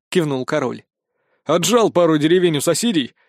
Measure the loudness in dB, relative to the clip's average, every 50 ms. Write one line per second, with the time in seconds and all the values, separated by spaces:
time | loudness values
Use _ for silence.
0 | _ -4 -2 -2 0 0 -4 -6 -6 -4 -4 -4 -4 -4 -8 -10 -16 _ _ _
1 | _ _ _ _ _ _ _ _ -4 -2 -2 0 0 2 2 2 2 2 2 2
2 | 2 2 2 2 2 2 2 2 2 0 0 0 -2 -2 -2 0 0 -2 0 -2
3 | -4 -4 _ _ _